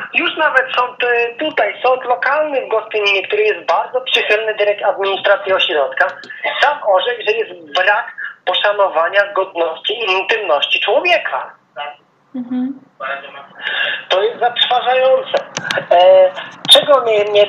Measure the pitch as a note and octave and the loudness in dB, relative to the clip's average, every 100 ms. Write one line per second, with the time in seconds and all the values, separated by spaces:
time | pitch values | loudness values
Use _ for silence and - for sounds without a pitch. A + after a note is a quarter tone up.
0 | - - E4 D#4+ D4+ C4 - B3+ B3 - | -6 -2 -2 0 2 2 2 0 -2 -2
1 | B3 A#3+ A#3 - D#4 B3+ G#3 F#3+ B3 B3+ | 0 0 0 -2 -4 -2 -2 0 0 0
2 | A#3+ A#3+ B3+ D4 D#4 C4+ G#3+ A3 G#3+ A3 | 0 -2 0 0 0 -2 -2 -4 -2 -2
3 | G3+ G3 - G#3 G#3+ F3 E3 F3 A#3 B3+ | 0 -2 -2 0 0 0 0 -2 -2 -4
4 | C4 B3 - G#3+ A3 G#3 G#3 G3+ G#3 F#3 | -2 0 0 0 -2 -2 0 0 -2 -2
5 | G3 F#3+ G3+ F#3+ G3 F#3 - D3+ C3 - | -2 -2 0 0 2 -2 0 0 0 0
6 | F#3 - - - - - C4 D4 A3 F#3 | -2 -4 -16 -10 -8 0 0 0 2 2
7 | E3 D#3+ G3 A3+ G#3 F3+ D#3 D#3+ F#3+ G#3 | 2 -2 -2 -2 -4 -10 -12 -2 0 0
8 | A#3+ - - - - F#3 G#3 G#3 F#3+ D3+ | -2 -10 -14 -8 -4 0 0 2 0 2
9 | E3+ G3 G3 F#3+ F#3+ E3+ E3 D#3+ - A3 | 0 2 0 -2 -4 -2 -4 -4 -6 -4
10 | G#3 F#3 F#3 A3 G3 C#3+ - - - B3+ | -2 -2 -2 -2 0 0 0 0 0 0
11 | F4+ E4 - - - - _ - - - | 2 0 0 -6 -8 -16 _ -12 -12 -14
12 | _ _ _ B3+ A#3+ B3 B3+ C#4 - - | _ _ _ -12 -6 -4 -4 -8 -16 -12
13 | - C#4 - - - - - - - - | -10 -10 -12 -18 -20 -10 -6 -4 -4 -6
14 | - F#3 G#3+ - A#3+ A#3+ - B3 A3+ B3+ | -2 0 0 0 -2 0 0 0 2 2
15 | C4 C4 - - - - - - - F3 | 4 2 0 -4 -4 -8 -6 -6 2 6
16 | F#3 F#3 F#3 - - - - C#5 D4 C4+ | 8 8 6 2 -12 -8 2 4 6 4
17 | - G#3 G#3 G#3 | 4 2 2 4